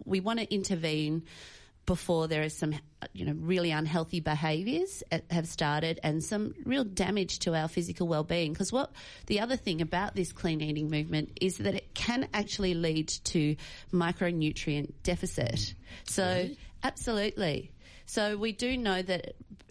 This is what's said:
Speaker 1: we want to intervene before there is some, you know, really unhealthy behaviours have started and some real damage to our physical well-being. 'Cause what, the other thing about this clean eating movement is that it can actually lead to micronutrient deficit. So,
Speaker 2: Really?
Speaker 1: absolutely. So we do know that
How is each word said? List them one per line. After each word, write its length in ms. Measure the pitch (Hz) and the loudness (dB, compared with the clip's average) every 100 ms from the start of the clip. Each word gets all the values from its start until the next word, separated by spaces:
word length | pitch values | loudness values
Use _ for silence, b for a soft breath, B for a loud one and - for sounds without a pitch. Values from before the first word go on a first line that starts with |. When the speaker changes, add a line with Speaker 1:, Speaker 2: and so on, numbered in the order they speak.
Speaker 1:
we 140 | - 190 | 0 0
want 200 | 196 226 | 2 0
to 120 | - | 0
intervene 720 | 202 190 180 160 156 151 160 165 B B B B - - | 0 2 0 2 2 2 0 -2 B B B B -6 0
before 400 | 175 - 165 160 | 0 2 2 4
there 160 | 156 | 2
is 140 | 156 - | 0 0
some, 180 | 160 147 - - - | -2 -2 -8 -14 -14
you 120 | 185 147 | -6 -4
know, 80 | 156 | -2
really 340 | 160 180 175 | 2 2 4
unhealthy 480 | 156 156 170 160 170 | 2 2 0 0 -2
behaviours 840 | 156 151 160 156 196 320 381 - - 160 - | 0 0 2 0 0 0 0 -4 -4 -4 0
have 160 | 175 165 | -2 0
started 540 | - 151 151 160 165 | 0 0 2 0 0
and 220 | 156 156 | 0 0
some 300 | 156 208 214 - | 0 -2 -2 -4
real 180 | - 269 | 0 0
damage 580 | 220 190 185 208 180 - | 0 0 2 2 0 0
to 140 | - | 0
our 140 | 165 160 | 2 2
physical 400 | - 175 170 175 | 0 -2 0 2
well-being. 440 | 156 156 170 160 | 2 2 0 0
'Cause 180 | 160 190 | 0 0
what, 180 | 254 285 B B B - | 2 0 B B B -2
the 120 | 208 | 0
other 160 | 233 262 | 2 0
thing 240 | 214 160 | 0 0
about 340 | 160 180 202 202 | 0 0 0 -2
this 160 | 170 | -2
clean 280 | - 175 156 | -2 0 0
eating 260 | 151 147 151 | 0 0 0
movement 400 | 151 156 156 151 - | 0 0 0 -2 0
is 180 | 190 180 | 0 2
that 160 | 202 | 0
it 200 | 190 - | -2 -4
can 320 | - - 247 - | -4 0 0 0
actually 420 | 214 208 - 190 | -2 -2 0 2
lead 340 | 170 165 156 156 | 2 2 2 0
to 460 | - - 175 151 151 B B B | -4 0 2 4 2 B B B
micronutrient 1000 | 180 170 175 175 170 156 - - 147 139 - | 2 2 2 0 2 2 0 0 0 -2 -4
deficit. 720 | - 175 185 - 123 - - - B B - | -2 0 -2 0 0 0 -2 -6 B B -4
So, 160 | - 185 | 2 2
Speaker 2:
Really? 320 | 185 185 - B - | 2 0 -4 B -4
Speaker 1:
absolutely. 880 | 262 - - 214 214 - 175 143 - - B B - | -4 -2 0 0 0 0 0 0 -6 -16 B B -4
So 300 | 233 208 208 | 0 0 2
we 160 | 226 | -2
do 240 | 214 247 262 | 0 0 0
know 260 | 220 185 | 2 2
that 320 | 185 175 - - - - - | 2 -2 -2 -12 -16 -20 -18